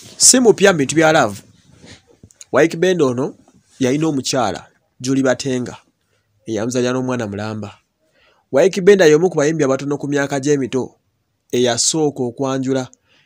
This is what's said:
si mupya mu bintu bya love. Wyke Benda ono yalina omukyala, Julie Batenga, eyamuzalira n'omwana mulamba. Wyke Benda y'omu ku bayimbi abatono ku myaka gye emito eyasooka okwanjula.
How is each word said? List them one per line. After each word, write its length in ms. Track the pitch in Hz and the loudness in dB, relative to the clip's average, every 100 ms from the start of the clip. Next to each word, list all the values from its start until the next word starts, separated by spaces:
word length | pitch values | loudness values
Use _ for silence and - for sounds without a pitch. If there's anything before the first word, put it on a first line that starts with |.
| - - | -14 0
si 220 | - 254 | 2 4
mupya 320 | 233 156 196 | 4 4 4
mu 60 | 165 | 2
bintu 180 | 131 151 | 0 2
bya 160 | 156 | 4
love. 300 | 160 113 101 - _ _ _ - - _ _ - _ - | 4 2 -4 -18 _ _ _ -20 -20 _ _ -20 _ -2
Wyke 260 | 123 160 165 | 0 2 0
Benda 280 | 185 180 135 | 0 2 0
ono 300 | 120 160 - _ _ _ - | 0 -6 -8 _ _ _ -4
yalina 280 | 127 147 160 | -2 0 -2
omukyala, 600 | 139 - 135 104 85 - _ _ - | -4 -4 -2 -2 -4 -12 _ _ -12
Julie 240 | 127 135 | -4 0
Batenga, 540 | 131 123 139 127 117 - _ _ _ _ _ _ - | 0 0 -4 -6 -8 -14 _ _ _ _ _ _ -8
eyamuzalira 460 | 107 120 123 123 | -6 -4 -2 -2
n'omwana 340 | 127 127 123 107 | -2 -4 -6 -6
mulamba. 500 | 98 107 107 101 - _ _ _ _ _ _ - | -8 -8 -10 -12 -16 _ _ _ _ _ _ -2
Wyke 300 | 131 185 196 | 2 2 2
Benda 240 | 185 196 160 | 4 6 6
y'omu 240 | 151 180 | 4 2
ku 80 | 160 | 0
bayimbi 260 | 143 165 | -2 0
abatono 340 | 135 135 143 143 | 0 -2 -4 -6
ku 100 | 143 | -4
myaka 320 | 143 139 143 | -4 -2 -2
gye 140 | 139 | 0
emito 420 | 143 117 127 - _ _ _ _ _ _ | 0 -2 -4 -6 _ _ _ _ _ _
eyasooka 720 | 123 123 117 - 160 147 139 | 0 0 0 -2 0 -2 -4
okwanjula. 640 | 123 117 135 135 131 131 127 _ _ _ | -8 -6 -4 -4 -4 -4 -6 _ _ _